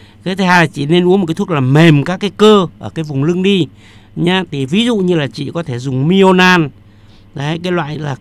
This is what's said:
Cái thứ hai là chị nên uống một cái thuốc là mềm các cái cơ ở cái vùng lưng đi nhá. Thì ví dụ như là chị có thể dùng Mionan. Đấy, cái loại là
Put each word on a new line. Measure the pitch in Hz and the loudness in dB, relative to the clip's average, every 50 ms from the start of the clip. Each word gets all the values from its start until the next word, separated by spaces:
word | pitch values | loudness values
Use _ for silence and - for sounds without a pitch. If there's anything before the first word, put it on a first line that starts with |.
| - - - - - | -20 -20 -20 -12 -10
Cái | 175 190 | -8 -4
thứ | 185 196 | -2 0
hai | 180 180 175 | 2 2 2
là | 165 151 - | 2 0 -2
chị | 143 143 | -4 -2
nên | 143 165 175 180 | 0 0 2 2
uống | 175 180 202 | 2 2 2
một | 190 | 0
cái | 160 165 | -2 -4
thuốc | - 202 202 | -4 -4 -4
là | 175 143 | -2 -2
mềm | 131 127 139 151 165 170 156 143 135 | 0 2 4 4 6 6 6 4 2
các | - 180 - | -2 -4 -4
cái | - - - | -6 -6 0
cơ | - 202 214 214 202 180 - - - | 2 4 4 4 4 2 -2 -6 -10
ở | - 107 | -14 -12
cái | - 160 160 | -8 -8 -8
vùng | 151 147 135 139 | -6 -4 -4 -2
lưng | 156 175 180 185 | -2 -2 0 0
đi | 196 202 190 160 - - - - - - - - - - | 0 0 0 -2 -4 -8 -18 -20 -20 -20 -20 -20 -14 -8
nhá. | 156 156 180 185 190 185 170 | -4 -2 0 0 -2 -2 -4
Thì | 151 139 135 | -6 -6 -4
ví | 127 151 208 233 | -2 -2 0 0
dụ | 240 240 | 0 0
như | 208 185 180 180 | 0 0 0 0
là | 160 143 | -2 -2
chị | 123 - - 143 135 - | -4 -6 -8 -10 -8 -8
có | 165 170 | -8 -8
thể | - 123 120 | -8 -8 -8
dùng | 123 139 127 127 135 | -8 -6 -4 -2 0
Mionan. | 160 185 196 196 190 190 185 185 185 180 175 160 135 - - - - _ _ - - - - - - - | 2 2 4 4 4 4 4 4 4 4 2 0 -2 -6 -14 -20 -20 _ _ -20 -20 -20 -20 -20 -16 -12
Đấy, | 147 139 147 165 170 175 | -8 -6 -6 -6 -6 -6
cái | 180 | -4
loại | 180 175 156 143 151 | -4 -4 -4 -6 -8
là | 151 156 147 135 - | -8 -8 -8 -10 -10